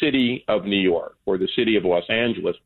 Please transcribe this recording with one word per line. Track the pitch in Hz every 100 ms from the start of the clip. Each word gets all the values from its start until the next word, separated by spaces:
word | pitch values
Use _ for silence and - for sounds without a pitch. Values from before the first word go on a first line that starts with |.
city | 151 135 120 127 -
of | 107
New | 98 101
York, | 92 85 78 -
or | - 95
the | 98
city | - 113 107
of |
Los | 92 87 -
Angeles. | 113 120 98 90 -